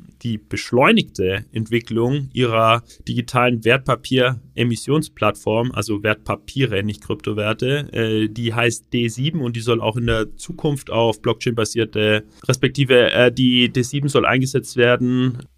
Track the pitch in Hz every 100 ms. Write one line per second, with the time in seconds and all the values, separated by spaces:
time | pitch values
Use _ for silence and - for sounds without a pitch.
0 | - - 120 107 - 101 - 120 160 220
1 | - - 92 98 - 113 110 117 - 113
2 | 120 143 135 123 120 113 113 117 - -
3 | - 120 120 123 123 117 110 135 131 120
4 | - 127 123 117 - - 120 113 135 151
5 | 151 - 107 - 113 110 127 110 104 104
6 | 107 107 - 101 - 135 120 98 107 104
7 | - 107 110 104 104 113 127 147 - -
8 | 113 110 107 110 113 113 120 - - 123
9 | 117 120 151 165 120 117 117 117 110 120
10 | 117 113 107 - - - 156 139 - 113
11 | 117 110 117 113 123 117 107 117 107 107
12 | 107 107 104 - - 127 135 139 131 123
13 | 107 117 123 123 127 123 120 127 120 143
14 | 143 139 - 127 131 131 - 123 120 123
15 | 123 127 127 123 -